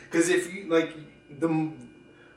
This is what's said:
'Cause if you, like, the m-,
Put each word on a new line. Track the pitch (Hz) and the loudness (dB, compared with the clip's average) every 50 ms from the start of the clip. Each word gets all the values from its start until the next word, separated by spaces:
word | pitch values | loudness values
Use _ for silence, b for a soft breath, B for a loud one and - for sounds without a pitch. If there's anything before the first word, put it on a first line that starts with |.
| B B | B B
'Cause | - 165 165 175 | 2 2 4 4
if | 180 - - 175 185 | 2 2 0 -2 -6
you, | 202 202 160 | -10 -4 2
like, | 165 165 160 156 - - - - - - - - 147 131 | 2 2 2 2 -2 -12 -16 -18 -20 -20 -20 -20 -6 -2
the | 156 165 | -2 0
m-, | 165 156 156 151 - - - - - - - - B B B B B | 2 0 0 -2 -4 -10 -16 -20 -20 -20 -20 -20 B B B B B